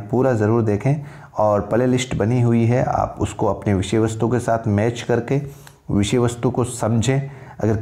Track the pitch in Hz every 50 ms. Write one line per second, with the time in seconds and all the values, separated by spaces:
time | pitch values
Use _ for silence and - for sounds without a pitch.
0 | 104 107 - 120 131 135 127 113 104 104 113 120 113 110 104 98 - 135 143 160
1 | - - - - - - - - 107 107 104 101 95 - 110 110 127 131 123 123
2 | 127 - - - 104 107 123 127 123 120 117 117 117 113 120 127 - - - -
3 | - - - - - 101 - - 117 104 98 - - 107 101 92 95 - - 113
4 | 110 110 107 110 120 113 120 120 - - 113 113 113 110 101 101 104 120 120 -
5 | - - 120 120 120 - 135 143 147 143 - - - - - - _ - - 98
6 | 101 104 - 127 120 117 117 - - 127 123 127 120 117 - - - 110 113 117
7 | 101 131 135 139 139 - - - - - - - - 104 110 104